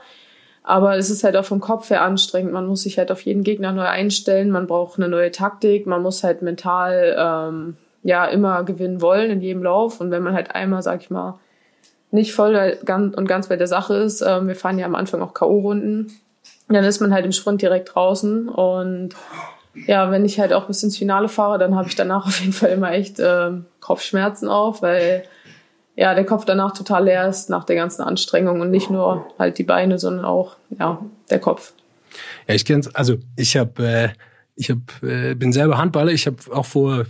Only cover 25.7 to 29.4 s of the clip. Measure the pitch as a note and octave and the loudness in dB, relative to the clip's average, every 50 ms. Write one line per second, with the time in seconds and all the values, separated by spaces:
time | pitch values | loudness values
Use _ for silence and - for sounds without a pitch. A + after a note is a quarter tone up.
25.7 | _ _ _ _ _ - - F#3 F#3 F#3 G3 F#3+ A3 G3+ G#3+ - F#3+ G3 G3 G3 | _ _ _ _ _ 0 2 2 4 2 2 2 0 0 0 0 0 0 0 -2
26.7 | G3 - G3 - G#3 F3+ F#3+ F#3+ F#3 F#3 F#3 F#3+ F#3+ F#3+ - - F#3 F3+ - - | -4 -6 -4 -2 0 2 4 4 4 2 2 0 -2 -4 -4 -4 -4 -4 -2 0
27.7 | F3 E3+ E3 F3 - - - - F#3 F#3 - - - E3+ F#3 F3+ F3 E3+ E3+ F3+ | 0 0 0 -2 -4 -6 -4 -4 -4 -4 -2 0 0 2 2 2 0 0 0 0
28.7 | F#3 F#3+ F#3+ - G3 F#3+ F3+ F#3 F#3 F3 D#3+ - - - | 0 0 0 0 0 0 0 0 0 -2 -4 -10 -6 -4